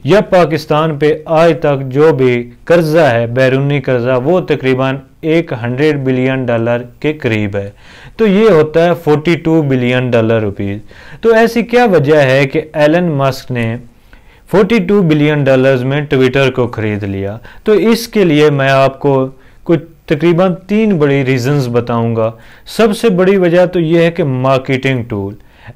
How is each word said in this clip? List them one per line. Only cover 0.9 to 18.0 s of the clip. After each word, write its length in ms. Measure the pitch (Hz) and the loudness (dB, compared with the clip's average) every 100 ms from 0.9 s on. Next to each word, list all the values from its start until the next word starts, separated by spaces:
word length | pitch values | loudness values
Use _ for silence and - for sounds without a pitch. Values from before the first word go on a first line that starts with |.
| 143 | 0
पे 260 | 151 156 - | 0 -2 -2
आज 240 | 160 170 156 | 2 2 2
तक 280 | 151 139 135 | 0 -2 -2
जो 180 | 131 160 | 2 2
भी 240 | 139 127 120 120 - - | 4 2 0 -6 -8 0
कर्जा 400 | 175 156 160 143 | 2 2 2 2
है, 260 | 117 117 | 2 0
बैरूनी 460 | 120 131 135 139 143 | 0 0 2 0 -2
कर्जा, 380 | 131 127 120 127 | -2 -2 0 -2
वो 220 | 135 180 | 0 0
तकरीबन 580 | 156 147 131 131 135 139 - - 160 | 0 -2 0 0 -2 -4 -10 -8 -2
एक 280 | 165 165 | -2 -2
हंड्रेड 500 | 123 120 127 156 143 131 | -6 -6 -2 0 0 -2
बिलियन 400 | 127 131 131 123 | 0 0 -2 -2
डॉलर 400 | 117 117 120 120 - | -2 -2 -4 -6 -6
के 100 | 147 151 | -6 -4
करीब 400 | 127 110 104 101 | -2 -2 -2 -6
है। 180 | 98 - - - - - | -8 -14 -20 -20 -12 -2
तो 60 | 220 | 0
ये 220 | 190 220 | 4 4
होता 340 | 160 151 165 | 4 2 2
है 100 | 175 170 | 0 0
फ़ोर्टी 400 | 151 147 165 165 | 0 0 0 -2
टू 240 | 165 160 | 0 0
बिलियन 460 | 143 131 123 127 127 | 0 0 0 -2 0
डॉलर 300 | 117 110 113 | 0 0 0
रुपीज। 400 | 104 98 101 104 - - - 143 | -2 -6 -8 -8 -14 -20 -20 -4
तो 100 | 226 | 2
ऐसी 300 | 220 226 233 | 2 2 0
क्या 220 | 202 240 240 | 0 0 2
वजह 340 | 170 135 156 | 2 2 2
है 240 | 135 131 143 | 4 2 0
कि 140 | 160 - 156 | -2 -4 0
एलन 320 | 151 170 180 139 | 2 2 0 -2
मस्क 340 | 135 170 - | -2 -4 -8
ने 140 | 123 113 123 - _ _ - - - - | -6 -4 -6 -12 _ _ -20 -20 -20 -4
फ़ोर्टी 300 | 180 220 233 | 0 2 0
टू 200 | 180 202 | 2 2
बिलियन 400 | 165 151 151 147 | 2 2 2 0
डॉलर्स 380 | 135 131 131 131 | 2 2 2 2
में 240 | 127 147 147 | 0 -4 -2
Twitter 400 | 135 127 139 135 | 0 2 2 0
को 160 | 131 117 | 0 -4
ख़रीद 360 | - 107 104 | -4 -4 -4
लिया? 360 | 101 98 98 110 - - - | -6 -6 -8 -10 -16 -8 -2
तो 100 | 208 | 0
इसके 480 | 214 226 | 2 -2